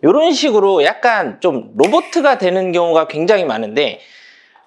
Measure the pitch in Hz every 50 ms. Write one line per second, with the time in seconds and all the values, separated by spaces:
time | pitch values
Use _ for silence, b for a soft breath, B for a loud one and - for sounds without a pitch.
0 | - 156 190 294 320 349 311 247 277 302 220 214 190 196 196 170 143 165 220 -
1 | - 247 226 208 175 127 98 - - 180 147 123 - - - - 135 190 240 339
2 | 339 - - 339 277 285 254 - 196 180 180 190 185 185 170 175 175 170 165 160
3 | 156 156 - 151 165 175 220 196 175 147 110 110 113 104 107 131 147 113 - -
4 | b b b b b b b b b b b b b